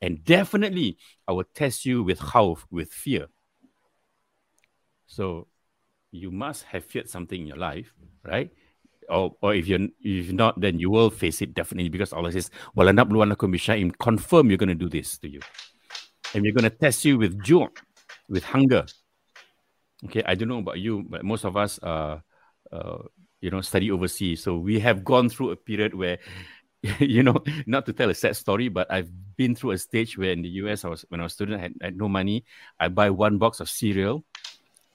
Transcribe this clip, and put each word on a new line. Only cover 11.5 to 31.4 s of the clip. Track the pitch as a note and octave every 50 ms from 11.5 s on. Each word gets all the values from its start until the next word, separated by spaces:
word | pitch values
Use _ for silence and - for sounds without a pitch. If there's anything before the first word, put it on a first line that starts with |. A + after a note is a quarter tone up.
| -
definitely, | F2 E2+ - - F#2 F2+ E2
because | D#2+ F2+ G2 -
Allah | - D#2+ E2+ E2+
says, | F2 F#2 E2+ - - - - - -
"وَلَنَبْلُوَنَّكُمْ | G2+ F#2 F#2+ G2 A2+ B2+ G#2 G#2 A2 G#2+ G#2 G#2
بِشَيْءٍ." | - - F#2+ F2+ F2 - - A2+ G#2 F#2 F2 - -
Confirm | - A#2+ A2+ G2+ - - F3 E3 C#3 A2
you're | F#2+ F2+
gonna | G#2 F#2+ F2
do | D#2+ F2+ E2
this | D#2 D2+ C#2+ - - -
to | - C#2+
you. | C#2+ C#2 - - - - - - _ _ _ - - - - - _ _ - - -
And | G#2
we're | G2+ G#2+
gonna | G#2 B2 A2+ A2
test | - - D#3+ C#3 - - -
you | D3+ C#3
with | A#2 G#2+ F2+ F2+ G2+
ju', | G2 C3+ E3+ E3+ A#2 - - - - _ _ _ _ - - - _ -
with | F2+ F2+ -
hunger. | - - C3+ C#3 C3 B2 F2+ - - - _ _ _ _ _ _ _ _ - - _ _ _ _ _ _ _ _ _ _ _ G#2+
Okay, | F#2+ - A2 -
I | F2 F#2
don't | F#2+ A2+ A#2
know | B2 A#2
about | F#2 - - F2+
you, | G2 A2+ A2 G2+ - -
but | F2 D#2+ -
most | G2+ A2+ A2 -
of | G2 F#2
us, | G2+ G#2 G2+ - -
uh, | - F2 E2 D#2+ D#2 D2+ D2+ D#2+ - _ _ _ _ _ _ _ _ -
uh, | - E2 - E2 E2 - - - - _ _ _ _ _
you | F#2+ F2+
know, | F#2 F#2
study | F#2 - - F#2+ F#2+ G#2+
overseas. | G2 F2 F#2 F2+ - - G2 F2 E2 -
So | - F#2+ F2 E2
we | E2+ G2+ A2 A2
have | G#2+ A#2+ G#2+ G2 F#2+
gone | - C3 B2+ A#2+ A#2
through | - - C3 B2
a | A#2+
period | - _ - G#2 G2+ G#2 G#2+ -
where, | F#2 F#2 F2+ F2+ - - - F#2 F#2 F2+ - - - _ _ _ _
<laughs> | - G2+ G2+ -
you | C#3+ C#3 A2 A#2+
know, | C3+ - E3 D3+ - D3 D3+ D3+ C#3
not | G#2+ B2+ C#3 -
to | A#2
tell | G#2 - B2+ G2+
a | -
sad | - - F2+ -
story, | - - - G2 G#2+ B2+ A#2+
but | F#2 B2+ B2+ -
I've | F#2 F#2+ F2 E2+ F2+ F#2 F#2+ G2+ -
been | - C3 A#2+ A#2+
through | - C3+ A#2+
a | F#2+ F2+
stage | - - - A2+ A2+ A2+ - F#2+
where | F#2+ F#2
in | F2+ E2+
the | E2+ F2 F2+ F#2+
U | G2+ G#2
S, | G#2 G2+ -
I | F2
was, | E2 D#2 - _
when | F2 E2+
I | E2+
was | E2+
a | -
student, | -